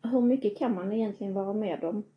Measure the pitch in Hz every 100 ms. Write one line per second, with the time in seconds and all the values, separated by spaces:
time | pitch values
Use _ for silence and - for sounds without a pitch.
0 | 233 254 240 269 233 208 262 190 185 220
1 | 220 202 196 190 196 208 208 160 165 208
2 | 208